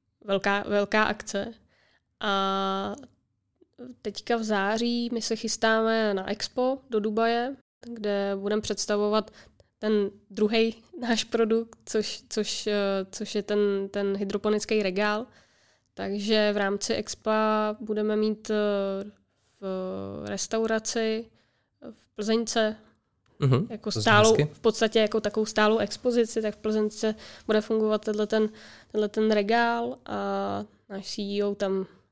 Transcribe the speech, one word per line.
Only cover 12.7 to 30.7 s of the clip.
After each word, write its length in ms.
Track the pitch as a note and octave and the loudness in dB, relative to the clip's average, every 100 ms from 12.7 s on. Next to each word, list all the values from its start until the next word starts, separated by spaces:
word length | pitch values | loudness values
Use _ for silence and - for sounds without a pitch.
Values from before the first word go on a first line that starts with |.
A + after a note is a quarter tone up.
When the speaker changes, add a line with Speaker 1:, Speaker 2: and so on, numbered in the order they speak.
| G#3 G3 G3 F#3+ | 0 0 -2 -4
Speaker 1:
což 240 | - G#3 G#3 | -8 -6 -4
je 80 | |
ten, 160 | G3+ G#3 G3+ G3 G3 | 0 2 2 0 -2
ten 260 | G3+ G3+ G3 | -2 -2 -2
hydroponický 680 | G3 G3+ G#3+ G#3+ - G#3+ | -2 -2 0 0 2 0
regál. 420 | G3 F#3 G#3 G#3+ B3+ - _ _ _ _ _ | 0 0 0 -2 -6 -16 _ _ _ _ _
Takže 580 | - G3 G3+ G3+ G#3+ G#3 | -10 -6 -4 2 4 4
v 40 | G#3 | 2
rámci 360 | G3 G3+ - | 0 0 -2
Expa 840 | A3 A3 - A3 G#3+ G#3+ G#3+ G#3+ G#3+ | -2 -4 -6 0 2 2 2 0 -4
budeme 360 | G#3+ G#3+ G#3+ G#3+ | -4 -2 0 2
mít, 340 | G#3+ G#3+ - | 0 -2 -2
eh, 640 | G#3+ G#3 G3+ G3 G3 G#3 - _ _ _ - | 0 0 0 -2 -4 -8 -14 _ _ _ -12
v 640 | G3 F#3 F#3 G3 G3 G3 G#3 | -8 -6 -6 -8 -8 -8 -6
restauraci 1000 | G3 - A3+ A3+ A3 A3 A#3 A3 A3 A3+ _ _ _ _ _ - | -6 -2 0 0 0 -2 -2 -2 -4 -8 _ _ _ _ _ -20
v 160 | - _ - | -20 _ -6
Plzeňce 600 | G#3 A3+ A3 A#3 G#3+ A3 - _ _ _ _ - | 0 0 2 0 0 -2 -14 _ _ _ _ -2
Speaker 2:
Mhm, 280 | C#3 C3 A3 | 2 2 0
Speaker 1:
jako 180 | - G#3+ | -6 -4
Speaker 2:
to 40 | |
zní 100 | A2 | 0
Speaker 1:
stálou, 280 | G#2 G#3 A3 A3 | 6 8 8 6
Speaker 2:
hezky. 100 | D3 | 2
Speaker 1:
v 60 | - | 0
podstatě 400 | A3+ A3 A3 A3+ | 0 2 2 4
jako 220 | G#3+ A3 | 2 2
takovou 240 | G#3 A3 G#3+ | -2 -2 -2
stálou 320 | - G#3+ A3 | 4 4 4
expozici, 640 | G3+ - B3+ A#3+ A3+ A3+ | 0 -2 0 2 2 0
tak 120 | G#3+ | -4
v 40 | G#3 | -4
Plzeňce 580 | A3 G#3+ G#3+ G#3+ A3 G#3+ - - - | -2 0 0 0 -2 -2 -10 -12 0
bude 160 | G#3+ | 0
fungovat 440 | G#3+ A3 G#3+ G#3+ G#3+ | 2 0 2 0 0
tenhle 220 | G#3 G#3+ | -2 0
ten, 220 | A3 G#3+ G#3+ - - - | 2 0 -2 -20 -20 -8
tenhle 180 | G#3+ G#3 | -2 -2
ten 220 | A3 A3 | 2 2
regál 680 | G#3+ G3+ A#3 A#3 A#3 A#3+ - - | 4 2 2 2 0 -4 -8 -8
a 580 | G#3 G3 G3 G3 G3+ G#3 | -6 -4 -4 -4 -6 -8